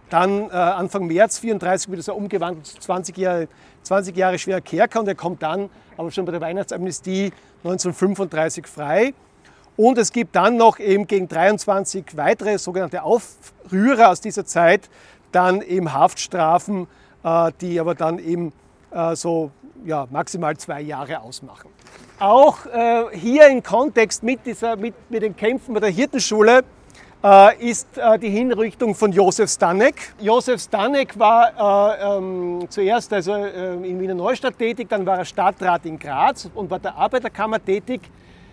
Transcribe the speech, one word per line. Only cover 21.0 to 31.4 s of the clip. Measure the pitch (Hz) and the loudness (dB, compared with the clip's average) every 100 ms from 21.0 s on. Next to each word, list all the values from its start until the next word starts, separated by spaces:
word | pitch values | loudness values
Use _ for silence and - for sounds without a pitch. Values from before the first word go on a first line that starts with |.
| 135 156 | -10 -12
ausmachen. | 113 123 131 - - _ - - - - | -14 -20 -20 -20 -20 _ -20 -20 -20 -2
Auch, | 196 233 294 - - | 4 8 6 4 -6
äh, | 240 233 233 233 196 | -2 0 0 -2 -6
hier | 190 277 302 | 0 6 6
im | 254 | 4
Kontext | - 208 285 226 220 - | -2 -2 0 0 0 -2
mit | 226 254 254 | -4 -6 -6
dieser, | 208 233 226 | -8 -6 -6
mit, | 226 - - | -8 -12 -10
mit | 226 | -6
den | 214 170 | -6 -4
Kämpfen | 214 254 - | -4 -4 -4
bei | 220 | -2
der | 208 | -2
Hirtenschule, | 175 285 262 - 214 214 247 254 - - - - - | 0 -2 -2 -2 4 6 6 4 -8 -20 -20 -20 0
äh, | 202 196 202 226 233 | 8 10 10 8 -2
ist, | 233 - - | -6 -8 -2
äh, | 233 220 | 2 2
die | 214 | 2
Hinrichtung | 202 254 214 220 - 233 202 | -2 -2 -2 -4 -2 -4 0
von | 214 | 0
Josef | 180 185 - 202 | 4 4 4 0
Stanek. | - 175 185 254 - - - | 0 0 4 2 0 -12 -8
Josef | 214 240 247 233 | 0 0 0 -4
Stanek | - 208 214 285 262 202 | -2 -2 0 0 -2 2
war, | 214 226 | 4 6